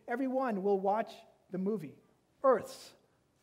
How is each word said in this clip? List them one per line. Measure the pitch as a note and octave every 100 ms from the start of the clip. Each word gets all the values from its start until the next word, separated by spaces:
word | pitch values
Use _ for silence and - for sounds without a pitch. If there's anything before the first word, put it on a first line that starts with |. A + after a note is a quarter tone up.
| -
everyone | B3 C4 C4 C4 G3
will | G3 G3
watch | G3 G#3+ G#3+ - - _ -
the | F#3
movie, | F#3+ A3 C#3 - _ _ _ _
Earth's | C4+ A3 - - - - _ _ _ _